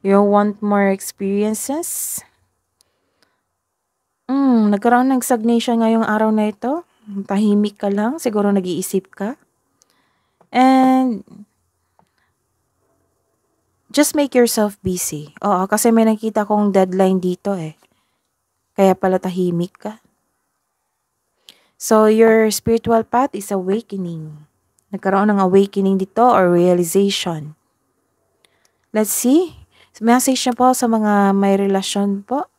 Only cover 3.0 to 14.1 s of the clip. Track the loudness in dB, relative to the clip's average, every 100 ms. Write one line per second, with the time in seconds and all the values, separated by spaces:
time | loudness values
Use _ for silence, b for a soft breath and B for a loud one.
3 | _ _ _ _ _ _ _ _ _ _
4 | _ _ -6 0 2 2 2 0 2 2
5 | 2 -2 -2 -2 0 0 0 0 0 0
6 | 0 0 0 0 -2 -4 -8 -8 -10 _
7 | -14 -12 -6 -2 2 2 0 -4 -4 -2
8 | -4 -4 -4 -2 0 0 -2 -6 -4 -6
9 | -6 -10 -10 -10 _ _ _ _ _ _
10 | _ _ _ _ _ 2 4 4 4 2
11 | 0 -4 -12 -20 -20 _ _ _ _ _
12 | _ _ _ _ _ _ _ _ _ _
13 | _ _ _ _ _ _ _ _ _ -2
14 | 0